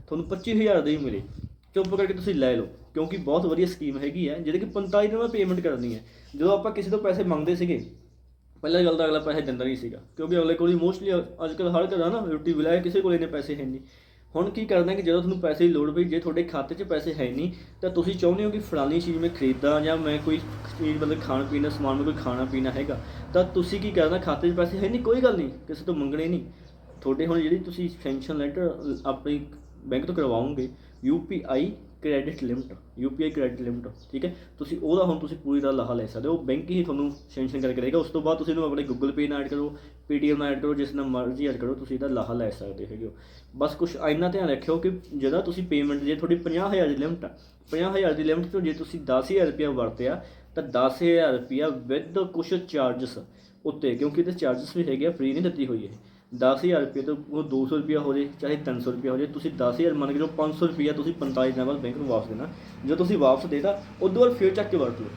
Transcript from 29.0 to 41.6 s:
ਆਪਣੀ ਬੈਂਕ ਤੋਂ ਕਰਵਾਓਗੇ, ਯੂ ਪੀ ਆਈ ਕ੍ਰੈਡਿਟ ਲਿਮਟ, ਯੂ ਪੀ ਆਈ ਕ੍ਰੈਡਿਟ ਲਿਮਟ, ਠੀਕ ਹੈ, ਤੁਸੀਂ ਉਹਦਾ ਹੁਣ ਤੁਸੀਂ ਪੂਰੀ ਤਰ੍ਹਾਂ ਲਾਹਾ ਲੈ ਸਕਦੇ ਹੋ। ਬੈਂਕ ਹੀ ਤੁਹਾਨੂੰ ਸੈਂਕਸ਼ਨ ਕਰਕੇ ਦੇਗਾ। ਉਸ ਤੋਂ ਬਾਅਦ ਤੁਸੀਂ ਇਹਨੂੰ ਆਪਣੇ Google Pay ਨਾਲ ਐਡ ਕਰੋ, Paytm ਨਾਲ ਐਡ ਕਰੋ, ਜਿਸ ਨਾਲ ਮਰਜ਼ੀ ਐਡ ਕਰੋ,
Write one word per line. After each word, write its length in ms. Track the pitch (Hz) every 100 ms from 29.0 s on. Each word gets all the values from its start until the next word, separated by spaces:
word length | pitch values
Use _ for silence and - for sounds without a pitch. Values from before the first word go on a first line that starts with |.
| 139
ਆਪਣੀ 400 | 131 147 143 147 - - - 135
ਬੈਂਕ 200 | 135 156
ਤੋਂ 80 |
ਕਰਵਾਓਗੇ, 540 | 175 135 113 131 143 127 - - -
ਯੂ 140 | 127 165
ਪੀ 240 | - 175 127
ਆਈ 240 | 135 190 - - -
ਕ੍ਰੈਡਿਟ 420 | 151 139 147 -
ਲਿਮਟ, 300 | 127 123 131 - - -
ਯੂ 120 | 135
ਪੀ 140 | 131
ਆਈ 60 | 156
ਕ੍ਰੈਡਿਟ 300 | 151 127 123
ਲਿਮਟ, 280 | 120 120 120 - -
ਠੀਕ 120 | 135
ਹੈ, 120 | 175 - - -
ਤੁਸੀਂ 200 | 147 170
ਉਹਦਾ 220 | 156 185
ਹੁਣ 140 | 180 156
ਤੁਸੀਂ 180 | 151 156
ਪੂਰੀ 240 | 139 139
ਤਰ੍ਹਾਂ 140 | 139
ਲਾਹਾ 200 | 131 113
ਲੈ 120 | 120 107
ਸਕਦੇ 220 | 110 143
ਹੋ। 80 | 165
ਬੈਂਕ 340 | 131 143 170
ਹੀ 140 | 180
ਤੁਹਾਨੂੰ 280 | 170 139 143 143 -
ਸੈਂਕਸ਼ਨ 300 | 135 131 131
ਕਰਕੇ 200 | 131 127
ਦੇਗਾ। 180 | 127 165
ਉਸ 120 | 160
ਤੋਂ 120 | 165
ਬਾਅਦ 160 | 151 160
ਤੁਸੀਂ 160 | 156
ਇਹਨੂੰ 140 | 165 156
ਆਪਣੇ 160 | 143
Google 240 | 135 123 139
Pay 200 | 147 147
ਨਾਲ 120 | 143
ਐਡ 80 | 139
ਕਰੋ, 280 | 143 147 147 - - -
Paytm 260 | 143 147 147
ਨਾਲ 100 | 143
ਐਡ 120 | 131
ਕਰੋ, 140 | 143
ਜਿਸ 200 | 143 135
ਨਾਲ 100 | 139
ਮਰਜ਼ੀ 420 | 135 127 123 131 143
ਐਡ 100 |
ਕਰੋ, 180 | 120